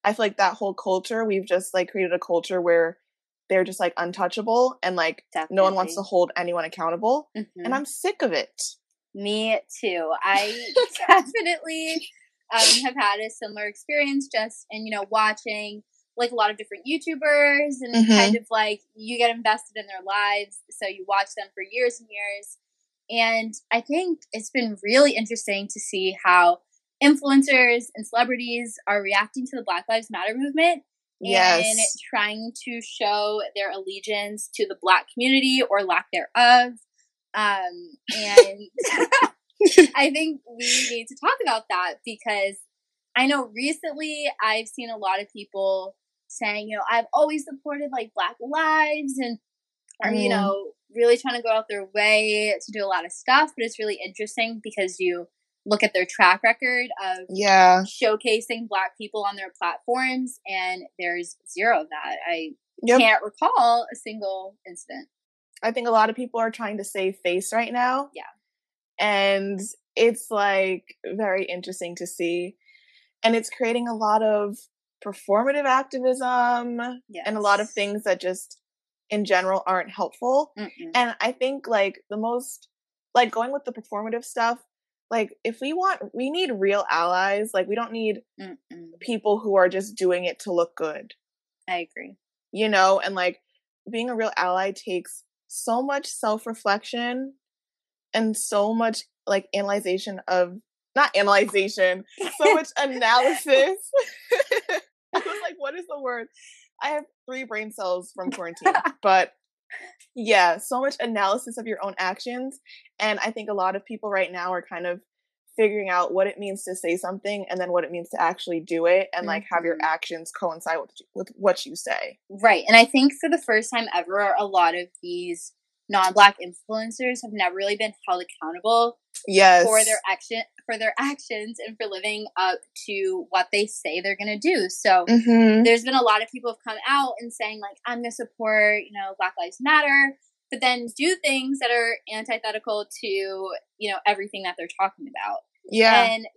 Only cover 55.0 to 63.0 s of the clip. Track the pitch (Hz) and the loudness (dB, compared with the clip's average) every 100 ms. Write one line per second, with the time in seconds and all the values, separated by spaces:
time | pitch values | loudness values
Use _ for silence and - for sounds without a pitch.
55 | 180 175 175 _ _ _ - 208 208 185 | -2 -2 -8 _ _ _ -2 2 2 2
56 | 185 - 185 196 226 233 254 247 247 240 | -2 4 6 6 2 0 -2 -2 -4 -6
57 | 190 185 185 190 202 190 185 185 190 - | -6 -6 -8 -2 4 8 8 8 4 -2
58 | 233 214 240 220 220 226 226 196 190 - | 0 0 0 0 -2 -8 -4 -4 -4 -8
59 | 208 214 202 202 196 - 175 - - 247 | -10 -6 -6 -6 -14 -6 -6 -4 -4 -2
60 | 262 254 254 - - 190 185 185 170 - | 0 -2 -6 -10 -8 -6 -4 -6 -12 -8
61 | 175 175 175 - - 175 220 208 156 156 | -4 -4 -8 -14 -14 -2 2 2 0 -10
62 | 143 - 170 165 160 - _ - 240 254 | -8 -8 -4 -4 -6 -12 _ -6 4 6